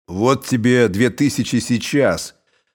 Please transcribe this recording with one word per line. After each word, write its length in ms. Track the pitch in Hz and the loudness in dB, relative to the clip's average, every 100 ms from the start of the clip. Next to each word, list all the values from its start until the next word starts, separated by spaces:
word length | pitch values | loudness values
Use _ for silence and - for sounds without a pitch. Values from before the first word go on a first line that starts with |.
| - | -12
Вот 400 | 90 117 135 - | -2 2 0 0
тебе 440 | 127 120 123 113 | 0 2 2 2
две 200 | 92 123 | 2 -2
тысячи 500 | - 143 - 107 123 | 0 -2 -2 -2 -2
сейчас!» 760 | - 117 - 147 120 82 - - _ _ _ | -2 -4 -2 0 0 0 -6 -16 _ _ _